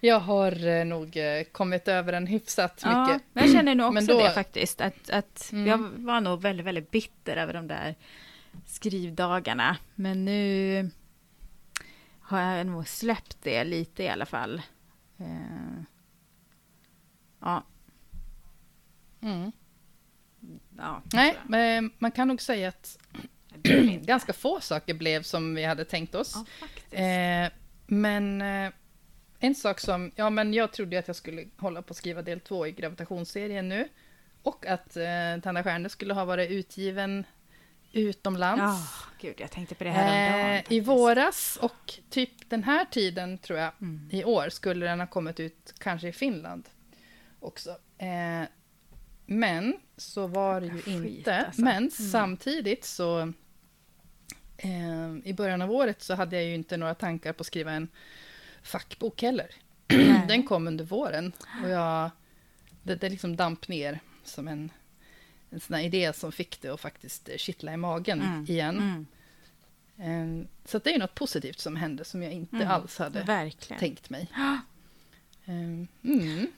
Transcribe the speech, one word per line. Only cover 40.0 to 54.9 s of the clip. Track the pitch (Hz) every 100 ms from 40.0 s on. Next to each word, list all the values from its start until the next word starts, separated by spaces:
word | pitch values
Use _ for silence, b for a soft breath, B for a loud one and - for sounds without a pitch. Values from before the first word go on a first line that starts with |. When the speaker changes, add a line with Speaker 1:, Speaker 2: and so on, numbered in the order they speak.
| 196 202 202
Speaker 2:
om | 202
dagen, | 202
Speaker 1:
Eh, | 202
i |
Speaker 2:
faktiskt. | - 226 214
Speaker 1:
våras | 269 240 233 302 - - -
och | 233 - - - -
typ | - 254 - -
den | 233
här | 208 285
tiden, | - - 196 180 180 185
tror | - 160
jag, | 160 -
Speaker 2:
Mm. | 185 156 147
Speaker 1:
i | 190
år | 202 214 147
skulle | - 202 180 175
den | 175
ha | 180
kommit | - 160 165
ut | 160 - - -
kanske | - 175 175
i |
Finland | 170 277 190 165 - - - - b b b b b
också. | - - - 175 _ _
Eh, | 185 175 170 165 160 _ _ _ _ - - - -
men | 202 226 170 208 381 _ -
så | - - 190
var | 185 196 190
det | 180
ju | 170
Speaker 2:
Jäkla | 185
skit, | 185 165 -
Speaker 1:
inte. | 151 190 247
Speaker 2:
alltså. | -
Speaker 1:
Men | 240 196
Speaker 2:
Mm. | 254
Speaker 1:
samtidigt | - 208 220 202 185 - 311 208 -
så, | - - 175 170 160 165 - - _ _ _ _ - - - - - -
eh, | 190 180 170